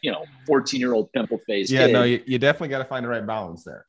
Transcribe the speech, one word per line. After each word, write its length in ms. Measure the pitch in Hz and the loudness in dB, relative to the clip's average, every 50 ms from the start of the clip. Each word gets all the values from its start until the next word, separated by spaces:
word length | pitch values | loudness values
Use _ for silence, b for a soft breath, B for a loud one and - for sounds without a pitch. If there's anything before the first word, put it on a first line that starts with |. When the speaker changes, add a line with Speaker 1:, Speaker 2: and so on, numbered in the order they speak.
Speaker 1:
you 100 | - 131 | -6 -6
know, 120 | 90 76 - - - - - | -6 -6 -8 -14 -20 -8 -2
fourteen-year-old 640 | 151 143 135 - - 143 127 123 123 117 110 98 - | 0 2 2 2 0 -2 -2 0 0 2 0 0 0
pimple 260 | - 127 110 - 117 - - | -2 -4 -2 -2 -6 -6 -4
face 240 | - 104 101 98 123 | -2 -2 -2 0 2
Speaker 2:
Yeah, 160 | 131 131 127 | 4 4 6
Speaker 1:
kid 60 | 123 | 6
Speaker 2:
no, 120 | 113 123 120 | 6 6 4
you, 180 | 120 120 113 - | 4 2 0 -2
you 120 | 131 127 120 | -2 -2 2
definitely 300 | 135 143 147 - 165 139 | 2 2 2 0 -2 -6
gotta 180 | 135 131 131 | -4 -6 -6
find 180 | - 135 127 120 | -6 -6 -6 -6
the 60 | 120 | -6
right 160 | 120 113 107 | -6 -6 -6
balance 380 | 110 110 107 95 85 82 - - | -6 -6 -6 -6 -10 -12 -16 -16
there. 200 | 87 60 - - | -18 -18 -18 -20